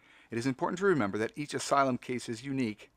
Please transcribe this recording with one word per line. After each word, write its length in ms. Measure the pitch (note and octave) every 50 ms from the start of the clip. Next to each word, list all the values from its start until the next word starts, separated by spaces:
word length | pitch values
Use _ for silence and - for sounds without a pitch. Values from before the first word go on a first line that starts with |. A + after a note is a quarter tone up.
| _ - - - - _
it 80 | A2+ A#2
is 80 | A#2
important 320 | C3+ B2+ - E3+ - F#3+ E3+
to 60 | G3
remember 340 | G3+ F3+ C#3+ G#2 G2 F#2+ G#2
that 140 | A2 - -
each 180 | - D3 - -
asylum 460 | B2+ - - C#3 C#3 C#3 C3+ B2 A#2
case 300 | - - B2+ A#2+ - -
is 160 | A#2 A2 B2
unique 480 | C#3+ C3+ C3+ B2+ A2 G#2 - - - _